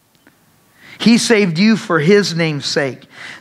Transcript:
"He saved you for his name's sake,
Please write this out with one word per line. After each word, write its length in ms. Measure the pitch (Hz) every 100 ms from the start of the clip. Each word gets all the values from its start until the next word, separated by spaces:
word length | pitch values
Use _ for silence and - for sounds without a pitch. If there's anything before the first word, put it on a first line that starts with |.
| _ _ _ _ _ _ _ _ - -
"He 200 | 214 233
saved 400 | - 214 202 160
you 180 | 214 202
for 220 | - 165
his 360 | 151 208 175
name's 300 | 165 165 143
sake, 380 | - 165 135 117 - - - -